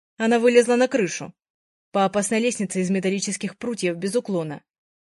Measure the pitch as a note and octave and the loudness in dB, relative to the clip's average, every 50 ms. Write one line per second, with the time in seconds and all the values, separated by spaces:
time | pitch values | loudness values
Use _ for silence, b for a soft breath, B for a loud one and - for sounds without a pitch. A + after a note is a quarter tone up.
0 | _ _ _ - A3 A3+ A#3+ A#3 A3+ B3 A#3+ A#3+ A#3 A#3 A#3+ A#3+ B3+ B3+ - A#3+ | _ _ _ -2 0 2 2 4 4 6 6 6 6 6 4 2 2 2 2 0
1 | G3 D#3 - - C#3+ E3+ - _ _ _ _ _ _ _ _ _ _ _ - G3+ | 0 0 -4 -8 -12 -14 -16 _ _ _ _ _ _ _ _ _ _ _ 0 0
2 | F#3+ F#3+ G3 G#3 G3 - A#3 A3 A#3 B3 A3+ - G3+ F#3 - F#3+ F#3 F3+ F#3+ F#3+ | 0 2 0 -2 0 0 0 0 0 0 0 -2 -4 -4 -2 -2 0 0 0 0
3 | F3+ F#3+ G3 G3+ - G#3 G3 - - F#3 - _ - A#3+ A#3 - F#3 F3 E3+ E3+ | 0 -2 -2 -2 -4 -6 -6 -6 -8 -10 -8 _ -8 -8 -6 -2 -2 -4 -2 -2
4 | F#3 G3 F#3+ B3 A#3+ - G3 E3+ D#3+ D#3 D3 - _ _ _ _ _ _ _ _ | -6 -2 -2 -2 -2 -2 -4 -4 -4 -4 -10 -12 _ _ _ _ _ _ _ _
5 | _ _ _ | _ _ _